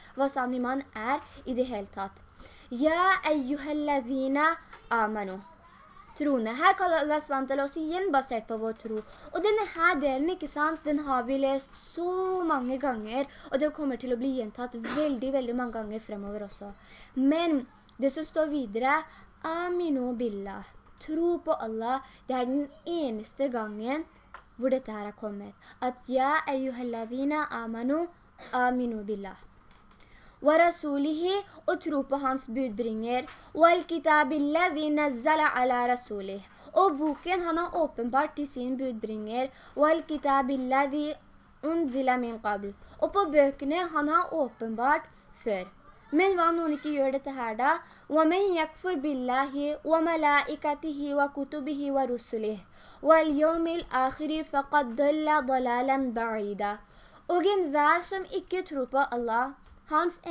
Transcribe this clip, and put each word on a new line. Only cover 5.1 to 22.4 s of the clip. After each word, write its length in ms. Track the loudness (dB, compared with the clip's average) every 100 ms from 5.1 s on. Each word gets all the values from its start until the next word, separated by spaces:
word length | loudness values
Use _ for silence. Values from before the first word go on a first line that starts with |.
| -2 -6 -10 -14 -20 -20 -20 -20 -20 -20
Troende. 380 | -4 0 2 0
Her 220 | 4 4 4
kaller 220 | 4 2
Allah 160 | 2 0 0
subhanahu 220 | -2 0
wa 80 | -2
ta'ala 80 | -2
oss 120 | -4
igjen 300 | -4 -2 2
basert 320 | 2 2 -6 -4
på 140 | -4
vår 140 | -4 -6
tro. 160 | -6 -8 -8 -18 -6
Og 60 | 0
denne 240 | 2 2 0
her 220 | 0 2 2
delen, 320 | 0 0 0
ikke 220 | -2 -6
sant, 320 | 0 0 0 -2
den 140 | -2 0
har 160 | -2 0
vi 140 | 0
lest 300 | 2 0 -4 -20
så 640 | -16 -6 -4 -2 -2 -2 0
mange 320 | 0 -2 -2
ganger, 480 | -2 -4 -4 -4 -6 -8 -4
og 80 | 0
det 120 | 0
kommer 240 | 0 -4 -4
til 160 | -4
å 60 | -2
bli 140 | -2 -2
gjentatt 400 | -6 -8 -10 -8
veldig, 540 | -4 0 0 0 -2
veldig 220 | -2 -2 -2
mange 160 | -4 -6
ganger 240 | -6 -8 -8
fremover 400 | -10 -8 -8 -10
også. 240 | -14 -16 -18 -20 -20 -10 0
Men... 480 | 2 4 2 0 -2 -18 -20 -2
Det 160 | -2
som 160 | -2 -4
står 220 | 0 0
videre, 480 | 0 -4 -2 2 2 -2 -18 -20 -12
«Aminu 680 | -6 -4 -2 -2 0 0 -2 -2
billah». 520 | -4 -4 -10 -12 -14 -20 -20 -18
Tro 360 | -6 -2 0 0 -2
på 100 | -2 -2
Allah, 380 | -4 -2 -4 -6 -20 -4
det 80 |
er 80 | -2